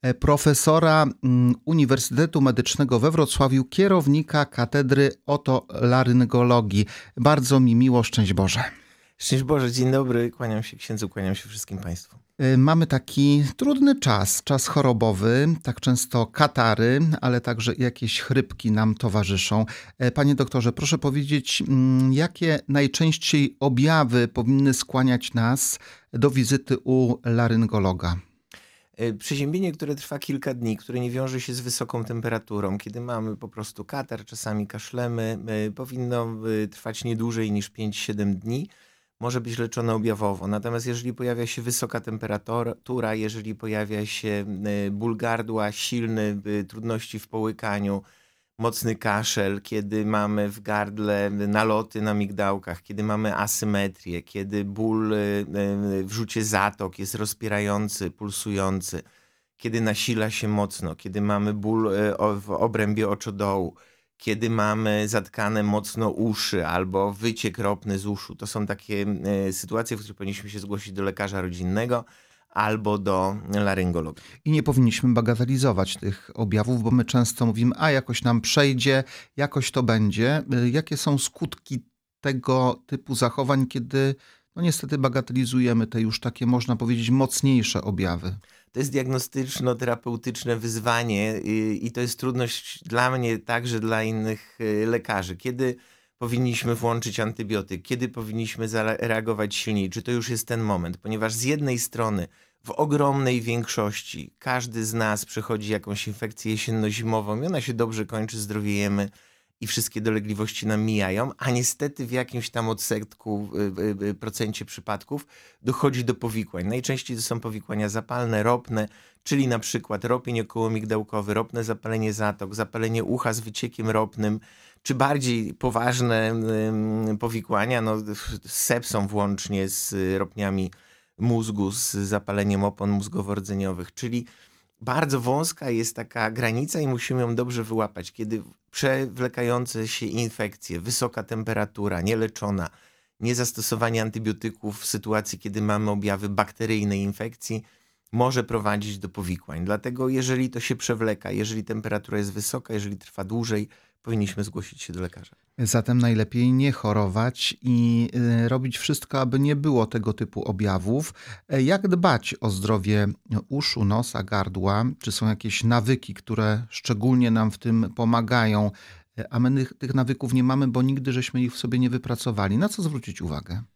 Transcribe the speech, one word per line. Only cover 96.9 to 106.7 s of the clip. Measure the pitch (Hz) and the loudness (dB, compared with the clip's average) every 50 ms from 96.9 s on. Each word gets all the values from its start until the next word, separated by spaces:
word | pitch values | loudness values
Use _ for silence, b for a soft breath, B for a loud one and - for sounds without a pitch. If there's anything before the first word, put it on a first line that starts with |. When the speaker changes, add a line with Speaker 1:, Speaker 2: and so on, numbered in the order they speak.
| 117 117 113 120 101 - | -2 -2 -4 -6 -4 -4
Speaker 2:
antybiotyk? | 113 107 110 - 117 101 110 104 95 - 95 90 | -4 -4 -4 -6 -6 -4 -2 -4 -4 -4 -10 -12
Kiedy | 90 - 131 120 123 123 | -6 -6 -4 -4 -4 -6
powinniśmy | 123 120 113 107 107 113 117 107 - - 113 110 | -6 -8 -10 -6 -6 -6 -6 -6 -6 -6 -6 -4
zareagować | 107 113 107 110 110 - - 117 113 110 110 113 113 104 107 104 104 | -2 -2 0 0 -2 -2 0 0 0 0 0 -2 -2 -2 -2 -4 -2
silniej? | - - - 110 104 95 95 | -4 -4 -2 0 0 -2 -2
Czy | 92 117 | -4 -8
to | - - | -6 -4
już | 123 120 110 113 | -4 -2 -2 -4
jest | 120 113 - - | -4 -6 -4 -4
ten | 120 117 | -4 -2
moment? | 113 107 101 90 87 85 90 87 | 0 0 0 0 -2 -4 -6 -8
Ponieważ | _ 104 110 110 110 113 110 | _ -6 -4 -2 -2 -2 -2
z | 113 120 | -2 -2
jednej | 127 147 151 147 139 127 120 | 0 0 0 0 -2 -2 -2
strony | 117 - - 113 117 110 107 98 85 - b b b b b b _ | -4 -6 -4 -2 -2 0 0 -2 -4 -6 b b b b b b _
w | - | -12
ogromnej | - - 147 151 143 147 143 143 139 139 135 127 127 123 | -2 -2 0 2 2 2 2 2 2 2 2 2 0 0
większości | 110 117 117 120 117 - - - 107 104 101 - - - - - - - _ _ | 0 -2 -2 -2 -2 -4 -2 -2 -2 -2 -2 -6 -10 -10 -12 -12 -12 -14 _ _
każdy | - 135 127 127 120 123 113 117 110 | -6 -4 -4 -4 -4 -6 -6 -6 -4
z | 107 110 | -4 -2
nas | 117 113 107 107 104 - | 0 0 0 0 -2 -4
przechodzi | - - - 104 - 117 107 104 101 | -6 -8 -8 -4 -4 -4 -4 -2 -2
jakąś | 110 104 - - 101 104 - - | -4 -4 -2 -4 -6 -6 -6 -8
infekcję | 104 - - 107 104 - - 110 | -8 -8 -8 -10 -10 -8 -6 -4
jesienno-zimową | 110 107 - - | -4 -4 -2 -2